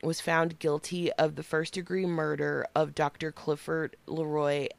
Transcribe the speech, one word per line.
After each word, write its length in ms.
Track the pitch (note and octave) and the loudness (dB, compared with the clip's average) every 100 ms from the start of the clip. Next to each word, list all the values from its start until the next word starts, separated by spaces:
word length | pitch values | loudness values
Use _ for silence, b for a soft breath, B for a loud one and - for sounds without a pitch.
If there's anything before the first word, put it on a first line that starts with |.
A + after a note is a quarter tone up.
was 180 | E3 E3 | -2 -2
found 380 | - E3 E3 D#3 | 2 4 2 0
guilty 540 | D#3+ D3 - F3+ E3+ | 0 0 -2 -2 0
of 220 | - D#3 D3+ | 2 2 0
the 80 | |
first-degree 640 | D#3 D#3 E3 G3+ F3 F#3+ F#3 | -2 -2 -2 -6 -4 -2 0
murder 580 | E3 D#3 D3 D3 D3 C#3+ | 0 0 0 0 -2 0
of 220 | - D3+ D3+ | 2 2 2
Doctor 360 | D3 - D#3+ | -2 -2 -8
Clifford 640 | - - D3 - D#3+ D#3 - - | -6 -2 -2 -2 -2 -2 -8 -8
Leroy 640 | D#3+ D#3 D3+ D3 C#3+ C#3 | -4 0 2 2 2 -2